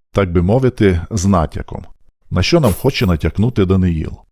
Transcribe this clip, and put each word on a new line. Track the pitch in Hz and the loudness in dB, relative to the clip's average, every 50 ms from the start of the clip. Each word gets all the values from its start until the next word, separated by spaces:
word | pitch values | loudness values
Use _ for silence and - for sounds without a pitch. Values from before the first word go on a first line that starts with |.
| _ _ - | _ _ -2
так | 104 98 87 85 | -2 -2 0 0
би | 90 87 | 0 2
мовити, | 90 107 131 131 123 - - 113 98 92 85 - - | 2 2 2 2 0 0 2 2 2 2 0 -2 -4
з | - 107 85 | -6 -2 0
натяком. | 101 98 87 78 73 - - - - - - - - - _ _ - _ _ _ - | 2 2 2 2 0 -4 -8 -12 -10 -12 -14 -14 -16 -20 _ _ -20 _ _ _ -6
На | - 90 101 | -4 -2 -2
що | - - 170 | 2 2 2
нам | 147 113 87 | 2 2 0
хоче | - - 131 - - 127 | 0 -2 -2 -2 0 0
натякнути | 92 87 78 - 82 - - 104 113 - - 95 | 0 0 0 0 -4 0 0 -2 0 2 0 0
Даниїл? | 87 98 95 92 90 85 78 76 - - - _ _ | 2 2 2 2 0 0 -2 -4 -8 -10 -14 _ _